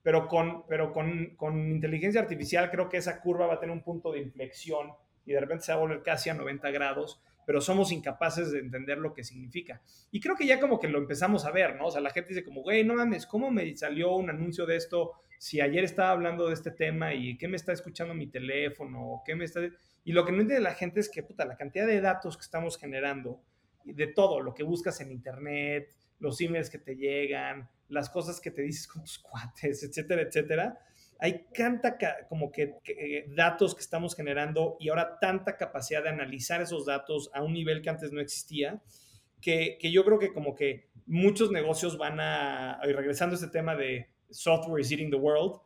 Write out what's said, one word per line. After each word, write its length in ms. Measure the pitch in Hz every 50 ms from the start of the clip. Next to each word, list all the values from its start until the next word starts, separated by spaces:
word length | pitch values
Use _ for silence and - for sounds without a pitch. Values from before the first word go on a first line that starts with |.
Pero 260 | _ 160 160 160 160
con, 380 | - 170 165 165 165 165 - -
pero 260 | - 160 156 156 151 -
con, 420 | 156 156 165 170 165 165 175 -
con 360 | - 151 151 156 156 156 156
inteligencia 500 | 156 156 156 156 160 156 165 202 208 226
artificial 500 | 214 - 170 143 143 139 175 175 180 175
creo 160 | 180 170 180 180
que 80 | -
esa 240 | 180 170 180 165 -
curva 260 | - 175 175 170 170
va 80 | 170 165
a 40 | 156
tener 160 | 170 165 170
un 80 | 165 -
punto 280 | 170 170 170 - 165
de 80 | 151 143
inflexión 720 | 139 135 - 127 131 131 - - - 160 156 147 143 147 - _ _ _ _ _ _
y 80 | - 139
de 60 | 139
repente 260 | 139 139 165 165 -
se 60 | -
va 60 | 160
a 40 | 160
volver 200 | 160 160 156 143
casi 280 | - 175 160 151 - 165
a 40 | 160
noventa 380 | 151 135 135 139 139 - 143
grados, 500 | 139 143 143 139 135 143 151 - - _ _ _ _ _ _
pero 160 | - 143 143
somos 300 | 147 - 185 196 190 156
incapaces 600 | 170 156 - 143 135 - 165 160 - 165 170 151
de 80 | 147 139
entender 380 | 131 127 123 127 135 139 143
lo 160 | 151 156 151 151
que 100 | 139 117
significa. 580 | 120 123 127 127 123 - 175 175 - 123 - _ _ - - _ _
Y 80 | - 208
creo 160 | - 320 381
que 100 | - 302
ya 140 | 269 262 262
como 200 | 277 269 240 -
que 80 | -
lo 120 | 156 147 143
empezamos 460 | 143 143 147 139 175 190 208 175 147
a 60 | 151
ver, 240 | 160 185 185 147 -
¿no? 120 | 135 147
O 40 | 170
sea, 80 | 147 147
la 120 | 143 139
gente 180 | - 180 175 -
dice 140 | 190 180 180
como, 180 | - 135 135
"Güey, 220 | 127 185 214 220 220
no 100 | 220 233
mames, 300 | 240 240 233 208 160 -
¿cómo 260 | - - 220 262 269
me 240 | 247 202 175 160 143
salió 380 | - 151 147 147 156 170 180 185
un 140 | 185 180 170
anuncio 360 | 151 156 165 175 165 180 175
de 120 | 165 170
esto 360 | 165 165 - 175 170 165 170 - - _ _ -
si 220 | _ - - - 151
ayer 240 | 143 143 147 180 190
estaba 280 | 170 165 - 185 185
hablando 360 | 185 175 175 170 170 170 170
de 60 | 165 160
este 180 | 160 - 165
tema 420 | - - 160 156 160 160 160 156 147
y 240 | 131 123 123 123
qué 100 | 123 -
me 100 | 175 185
está 160 | 165 160 - 175
escuchando 400 | 175 - 175 120 - 170 170 170
mi 140 | 160 143
teléfono? 840 | - - 127 127 131 135 143 147 143 147 - 147 131 127 123 120 120 123
¿O 100 | 120 -
qué 100 | - 156
me 100 | 170 175
está...?". 160 | 160 - 175 175 175 175 _ _ _ _ _ _
Y 80 | 165 165
lo 120 | 175 175
que 60 | 180
no 100 | 185 196
entiende 220 | 214 220 277 262 208
la 120 | 180 160
gente 240 | - 185 175 170 208
es 100 | 202 -
que, 140 | - 160 151
puta, 220 | - - - 151
la 120 | 127 127
cantidad 280 | - 143 143 - 190 214
de 160 | 226 220 196
datos 360 | 190 190 185 185 - 175 156
que 40 | - -
estamos 340 | - - 165 165 170 160
generando, 640 | - - 143 135 135 139 143 139 135 127 120 123 - _ _ _ _ _ _ _ _ _
de 240 | - 147 143 151
todo, 340 | 147 - 214 196 190 160 135
lo 120 | 135 127 123
que 100 | - 151
buscas 380 | 160 175 170 - 180 156 -
en 100 | 139 135
internet, 760 | 131 120 123 135 127 131 147 147 147 147 143 147 147 147 143 - _ _ _ _ _ _
los 200 | - 143 123 -
emails 280 | 180 165 165 165 156 160
que 100 | - 139
te 160 | - 139 135
llegan, 720 | 131 139 139 139 143 143 139 139 135 135 135 139 139 127 - _ _ _
las 220 | _ 143 147 135 -
cosas 300 | - 180 160 175 170 -
que 120 | - 160
te 100 | - -
dices 260 | 143 151 151 - -
con 160 | - - 160 -
tus 140 | - - -
cuates, 640 | _ - - 117 - 120 - - - 143 143 - 147
etcétera, 380 | 143 - - - - 180 170
etcétera. 580 | 156 165 - 156 147 151 156 160 185 240 247 - _ _ _ - - _ _ -
Hay 260 | 160 170 185 180 - _ -
tanta 440 | - 233 240 247 233 - 240 233
ca-, 300 | - 196 160 143 - - -
como 220 | 165 156 151 139
que, 240 | - - 147 143 143 - _
que, 100 | - -
eh, 320 | - 151 147 143 147 147 143
datos 460 | 139 160 165 175 170 170 202 165 -
que 60 | -
estamos 340 | - - - 165 175 170 -
generando 600 | - 151 143 143 143 147 151 156 160 160 160 - -
y 100 | 151 151
ahora 300 | 156 165 170 170 - -
tanta 380 | 202 190 185 190 190 202 190
capacidad 460 | - 175 - - 139 127 - 156 151 147
de 60 | 160
analizar 520 | 156 147 139 131 135 131 127 - 170 170
esos 240 | 175 156 170 156 139
datos 440 | 143 139 143 - - 156 151 143 - -
a 100 | 139 147
un 100 | 156 165
nivel 280 | 170 160 156 156 156
que 80 | 156 165
antes 220 | 160 160 160 147
no 100 | 143 147
existía, 600 | 143 143 - - - - 156 143 143 147 202 214 _ - - - - - - - _ _ _ _
que, 360 | - 175 165 160 160 165 - -
que 120 | - 165
yo 140 | 170 190 190
creo 140 | 208 214 208
que 120 | 196 190 -
como 220 | 160 147 143 139
que 340 | - 147 139 135 - _ _ _ - _
muchos 460 | - 160 175 185 202 202 202 226 202
negocios 460 | 202 165 151 156 160 160 180 175 160
van 220 | 156 151 147 151 156
a, 600 | 156 156 151 151 143 139 139 131 131 127 135 135 143
y 80 | 143 139
regresando 420 | 139 135 143 143 - 175 175 180
a 20 |
este 120 | 180 170 -
tema 260 | - 160 160 160 160
de 340 | 143 139 131 127 123 117 _ _ _ _ _
software 520 | - - - 165 165 160 160 170 160 151
is 100 | 135 123
eating 180 | 151 151 160 151
the 80 | 139
world 420 | 135 139 147 151 151 170 196 190 - _